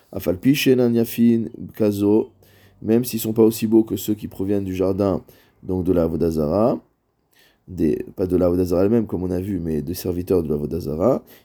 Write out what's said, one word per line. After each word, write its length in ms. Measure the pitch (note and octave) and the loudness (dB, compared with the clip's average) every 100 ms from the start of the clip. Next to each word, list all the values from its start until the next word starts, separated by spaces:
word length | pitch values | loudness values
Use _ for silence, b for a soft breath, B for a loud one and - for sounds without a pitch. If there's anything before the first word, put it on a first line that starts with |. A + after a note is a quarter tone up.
| b | b
Afal 260 | - - F#2 | -8 -4 -2
Pi 160 | B2+ | 0
Shenan 400 | C#3+ - B2+ B2 | 2 2 2 2
Yafin 520 | A#2 A2+ - A#2 A#2 A2 - F2 | 2 0 2 2 2 0 -10 -14
Kazo, 580 | - G#2+ G2+ G2+ G#2+ G2+ _ b b b _ | -2 -2 2 2 2 0 _ b b b _
même 240 | - A2+ B2 | 0 0 0
s'ils 140 | A2 | -4
sont 140 | A2 | -2
pas 100 | A2 | 4
aussi 220 | A2 A2+ A2+ | 4 4 2
beaux 180 | A2 | 4
que 120 | A2 G2+ | 2 -2
ceux 180 | - | -4
qui 140 | G#2 G#2+ | -6 -8
proviennent 360 | - G2 G2+ | -8 -4 -2
du 120 | G2 F#2 | -2 0
jardin, 480 | F#2 F#2+ G2+ E2 b b b _ | 0 2 0 0 b b b _
donc 200 | - F#2 | -6 -2
de 100 | F2 | 0
la 100 | F2 | 2
Avodah 280 | E2 D#2+ E2+ | 2 0 0
Zara, 480 | D#2 D2+ F2+ A#2 - - _ _ _ _ b b b - | 0 0 2 2 0 -8 _ _ _ _ b b b -14
des, 380 | F2 D#2+ - - - | -2 -2 -2 -6 -6
pas 120 | F#2 | -2
de 80 | F2+ | 2
la 80 | F2 | 2
Avodah 200 | F2+ F#2 | 2 0
Zara 180 | F2 | 0
elle-même, 240 | G2 A#2 G#2+ | 2 2 0
comme 160 | F#2+ | -4
on 80 | F2+ | -4
a 80 | F2+ | -4
vu, 200 | F#2+ G2 | -4 -6
mais 220 | E2 D#2 | -4 -4
des 120 | C#2+ | -4
serviteurs 500 | F2+ - F2 F#2 F#2 | -6 -6 -4 0 0
de 60 | D#2+ | 0
la 60 | D2 | -2
Avodah 260 | D2 - | -4 -6
Zara, 420 | - D2+ G2+ E3 b b | -6 0 2 0 b b